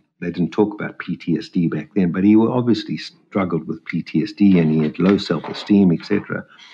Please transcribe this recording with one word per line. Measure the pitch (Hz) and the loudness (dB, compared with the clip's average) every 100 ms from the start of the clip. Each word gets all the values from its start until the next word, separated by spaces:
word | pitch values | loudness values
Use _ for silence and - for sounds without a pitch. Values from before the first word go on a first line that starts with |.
| _ _ | _ _
they | 87 | -8
didn't | 85 80 | -4 -2
talk | - 95 | 0 -2
about | - 85 - | -2 -10 -10
P | - 82 | -8 -8
T | - 80 | -4 -4
S | - | -4
D | 92 82 | -2 -2
back | 78 73 | -2 -6
then, | 101 87 | -2 -2
but | 85 | 2
he | 101 110 | 4 4
obviously | 113 127 120 107 - 78 | 4 0 0 -2 -2 -10
struggled | - - _ 104 90 82 80 | -12 -20 _ -4 -2 -4 -6
with | 80 - | -12 -8
P | 85 | -8
T | - 82 | -4 -4
S | 76 | -4
D | - 101 92 | 2 4 6
and | 80 | 4
he | 78 | 2
had | 76 76 | 0 0
low | 90 98 | 2 2
self-esteem, | - 82 - 101 - 101 95 | 0 -6 -6 -8 2 4 4
et | 82 | 2
cetera. | - 101 - - - - - | -2 -4 -4 -10 -12 -20 -20